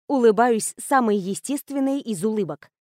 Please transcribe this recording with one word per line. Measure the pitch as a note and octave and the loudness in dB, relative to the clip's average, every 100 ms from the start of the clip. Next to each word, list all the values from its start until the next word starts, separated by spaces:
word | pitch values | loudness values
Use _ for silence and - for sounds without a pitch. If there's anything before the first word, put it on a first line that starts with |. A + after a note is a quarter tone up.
| _ | _
улыбаюсь | C#4 A#3 G#3 B3 A3+ - - | 4 4 6 2 2 -2 -10
самой | - C4+ A#3 G#3 | 0 2 2 0
естественной | F3+ G3 - C#4 - C#4 C4+ C#4 | -2 -8 -6 -8 -6 -4 -2 -2
из | A#3 G3 | -4 -4
улыбок. | G#3 A3 F3 D3+ - _ | -4 -2 -4 -8 -14 _